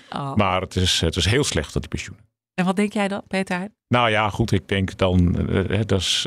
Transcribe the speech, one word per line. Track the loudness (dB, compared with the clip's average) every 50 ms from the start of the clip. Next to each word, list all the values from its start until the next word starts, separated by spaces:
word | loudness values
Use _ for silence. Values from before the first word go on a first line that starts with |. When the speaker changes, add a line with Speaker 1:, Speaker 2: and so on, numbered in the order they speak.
| -16 -10
Speaker 1:
Oh. | -8 -8 -6 -4 0
Speaker 2:
Maar | 0 2 2 2 0
het | -2 -2 -2
is, | 0 0 2 2 0
het | 0 0 0
is | 0 0
heel | 2 2 2 0
slecht, | 0 0 -2 -4 -2 -6
dat | -6
die | -6 -6
pensioenen. | -8 -10 -10 -12 -16 -20 -20 _ _ _ _ _ _
Speaker 1:
En | -2 0
wat | 0 2
denk | 0 0 0 0
jij | -2 -2
dan, | -2 -2 -6 -8
Peter | -4 -4 -4 -2 -2 -4
Hein? | -6 -6 -10 -14 _ _
Speaker 2:
Nou | _ 2 2 4 4
ja, | 2 2 2 0
goed, | 0 0 0 0
ik | 0 -2 0
denk | 0 0 0 0 -2 0
dan, | 0 2 4 4 4 4 4 4 0 0 0
eh, | 0 0 0 0 0
hè, | -2 0
dat | 0 0 0
is, | 0 0 -2 -2 -4